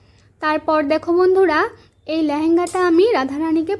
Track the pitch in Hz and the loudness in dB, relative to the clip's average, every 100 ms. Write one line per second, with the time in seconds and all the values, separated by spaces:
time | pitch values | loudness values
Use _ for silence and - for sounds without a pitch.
0 | _ _ _ - 311 311 311 311 285 311 | _ _ _ -8 -4 -4 -2 -2 0 -4
1 | 320 349 370 370 370 302 453 - _ _ | 0 0 2 4 2 2 -2 -6 _ _
2 | - 320 311 294 320 339 359 370 359 330 | -8 -4 -2 -2 0 0 0 0 2 4
3 | 440 349 269 277 320 320 320 415 | 4 2 -2 -4 -2 -2 -2 -4